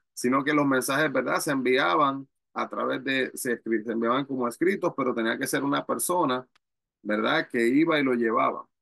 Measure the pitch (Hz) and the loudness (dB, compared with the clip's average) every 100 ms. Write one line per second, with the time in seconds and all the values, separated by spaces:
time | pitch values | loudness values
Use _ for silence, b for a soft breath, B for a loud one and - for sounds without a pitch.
0 | _ - 123 135 139 151 143 131 123 139 | _ -4 0 0 2 2 2 2 0 0
1 | 156 135 127 175 165 135 123 127 165 170 | 0 0 -2 -2 0 0 2 2 4 4
2 | 139 135 135 _ _ 120 113 104 120 135 | 2 0 -8 _ _ -8 -6 -4 -4 -4
3 | 127 135 127 - 131 113 - 113 110 113 | -2 -2 -2 -4 -4 -4 -2 -2 -2 -2
4 | 117 127 139 131 120 117 170 196 175 - | 0 0 -2 -4 -4 0 0 0 -4 -2
5 | - 117 113 123 135 147 139 143 - 120 | -2 0 -2 -2 -2 -2 0 -2 -2 -4
6 | - 180 151 127 - _ _ _ _ _ | -2 0 0 -2 -6 _ _ _ _ _
7 | 104 107 113 151 - 123 117 139 165 156 | -4 -2 0 0 -2 0 2 4 4 2
8 | 135 123 117 113 131 101 - _ | 2 2 2 2 0 -2 -10 _